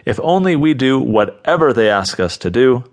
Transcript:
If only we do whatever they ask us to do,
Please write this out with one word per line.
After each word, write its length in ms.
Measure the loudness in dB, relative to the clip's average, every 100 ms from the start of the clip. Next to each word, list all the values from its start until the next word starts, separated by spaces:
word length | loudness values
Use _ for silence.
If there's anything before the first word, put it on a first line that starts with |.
| -8
If 160 | -4
only 320 | -2 0 0 0
we 180 | 0
do 240 | 0 0 0
whatever 760 | 0 0 -2 -4 -2 0 2
they 160 | 2 2
ask 280 | 0 -2 -4
us 200 | -6 -6
to 120 | -4
do, 360 | 2 2 2 -4